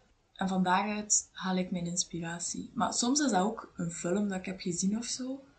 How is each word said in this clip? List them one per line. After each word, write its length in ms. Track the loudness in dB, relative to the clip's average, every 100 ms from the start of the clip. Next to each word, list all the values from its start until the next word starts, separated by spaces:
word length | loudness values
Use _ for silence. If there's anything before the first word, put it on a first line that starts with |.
| _ _ _ -4
En 120 | 0
van 140 | 2
daaruit 680 | 4 4 4 -2 2 0 0
haal 240 | -6 0 0
ik 140 | 0
mijn 160 | -2 -2
inspiratie. 840 | -2 -2 -4 -6 -6 -6 -6 -6
Maar 180 | -2 0
soms 260 | 2 2 4
is 100 | 4
dat 100 | 4
ook 300 | 2 -2 -8 -6
een 140 | -6
film 380 | -4 0 2 0
dat 100 | -2
ik 60 | -6
heb 140 | -6
gezien 380 | -4 0 0 0
of 60 |
zo. 380 | -2 -6 -6 -8 -12